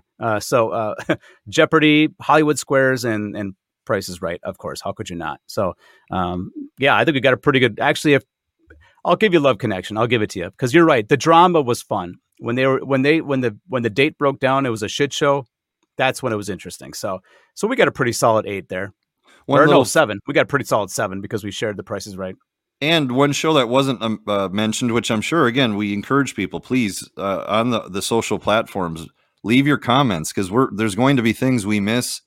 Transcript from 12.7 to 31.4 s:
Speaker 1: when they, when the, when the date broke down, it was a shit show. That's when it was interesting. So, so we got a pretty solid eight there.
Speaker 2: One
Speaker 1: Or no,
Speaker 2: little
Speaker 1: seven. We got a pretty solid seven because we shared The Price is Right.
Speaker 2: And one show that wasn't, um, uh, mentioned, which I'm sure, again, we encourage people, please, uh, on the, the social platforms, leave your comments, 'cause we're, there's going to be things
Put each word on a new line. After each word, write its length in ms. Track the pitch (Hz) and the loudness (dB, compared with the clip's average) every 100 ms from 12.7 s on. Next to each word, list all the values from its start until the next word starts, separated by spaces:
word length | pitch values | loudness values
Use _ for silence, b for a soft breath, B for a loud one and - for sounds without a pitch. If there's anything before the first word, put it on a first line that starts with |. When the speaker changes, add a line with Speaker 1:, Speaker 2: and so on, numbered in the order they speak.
| 131 | 0
Speaker 1:
when 200 | 127 135 | 0 0
they, 180 | 135 160 | 2 0
when 200 | 139 135 | 0 -2
the, 140 | 123 104 - | -2 -6 -6
when 160 | 127 | -4
the 60 | 117 | -2
date 280 | 104 147 - | 0 0 0
broke 220 | 143 135 | -2 0
down, 260 | 131 135 135 | 0 0 -2
it 40 | |
was 120 | 110 | -4
a 60 | 101 | -4
shit 240 | - 143 | -4 -4
show. 320 | - 143 139 131 _ _ _ _ - | 0 0 0 -4 _ _ _ _ -2
That's 260 | 131 - | -2 -2
when 100 | 127 | -4
it 20 | 110 | -4
was 120 | 101 | -6
interesting. 440 | 90 90 - 67 | -10 -12 -16 -16
So, 260 | - 104 95 _ b b | -10 -8 -10 _ b b
so 140 | - 214 | -6 -2
we 80 | 254 | 2
got 120 | 156 | 2
a 40 | |
pretty 220 | - 123 | 2 -2
solid 320 | 104 123 110 98 | 2 2 2 0
eight 200 | 98 - | -8 -8
there. 240 | 95 98 - _ _ _ b b | -8 -10 -14 _ _ _ b b
Speaker 2:
One 140 | 139 | 4
Speaker 1:
Or 40 | 156 | 6
no, 40 | |
Speaker 2:
little 160 | 165 117 | 6 4
Speaker 1:
seven. 340 | 160 127 104 - | 2 0 -2 -2
We 80 | |
got 80 | 143 | -2
a 60 | 131 | 0
pretty 180 | 139 110 | -2 -2
solid 240 | 120 98 | -2 -2
seven 320 | - 104 95 | -4 -4 -6
because 220 | 101 110 | -8 -8
we 80 | 104 | -8
shared 260 | 92 113 101 | -6 -6 -6
The 60 | |
Price 240 | 95 101 107 | -8 -10 -10
is 100 | 95 | -10
Right. 180 | 92 92 _ _ _ - | -10 -12 _ _ _ -6
Speaker 2:
And 300 | 143 165 135 | 0 0 0
one 200 | 123 143 | 2 0
show 220 | 139 160 | 0 2
that 160 | 151 117 | 2 2
wasn't, 320 | 127 139 110 | 2 0 -2
um, 200 | 110 107 104 | -4 -4 -2
uh, 220 | 101 98 | -2 0
mentioned, 400 | 98 110 110 123 | -2 -2 -2 -2
which 200 | 117 110 | 0 0
I'm 100 | 113 | -2
sure, 240 | - 165 123 | 0 2 2
again, 300 | 120 123 101 | 2 0 0
we 180 | 104 | -2
encourage 420 | 101 - 139 131 - | -4 0 0 0 -2
people, 240 | 92 85 | -6 -6
please, 480 | - 131 107 - - - | -4 0 0 -4 -12 -8
uh, 300 | 98 92 - | -6 -4 -2
on 220 | 107 120 | 0 0
the, 120 | 113 - | -2 -4
the 140 | 95 | -6
social 380 | - 117 - 98 | -2 -2 -2 -4
platforms, 680 | - 107 107 101 87 82 80 _ _ _ | 0 0 0 -6 -6 -8 -14 _ _ _
leave 240 | 98 127 143 | 0 2 4
your 100 | 131 | 2
comments, 560 | - 127 135 85 80 | 2 2 2 0 -4
'cause 160 | - 92 | -6 -2
we're, 200 | 110 135 | 0 0
there's 220 | 101 110 92 | 0 -4 0
going 200 | 131 135 | 2 2
to 40 | |
be 80 | 113 | 2
things 320 | 104 | 0